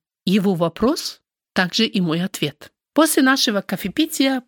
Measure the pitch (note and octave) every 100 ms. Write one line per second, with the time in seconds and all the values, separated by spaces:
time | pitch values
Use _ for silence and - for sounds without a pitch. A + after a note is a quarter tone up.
0 | _ _ - G3+ F#3+ E3+ E3 - A#3+ E4+
1 | - - _ _ _ - F3+ - A3+ G3+
2 | F3+ E3 F#3 - D3 - - _ _ -
3 | D#4 D#4+ C4 C4+ - G3+ - F#3 G3 -
4 | D#4+ - C4+ C4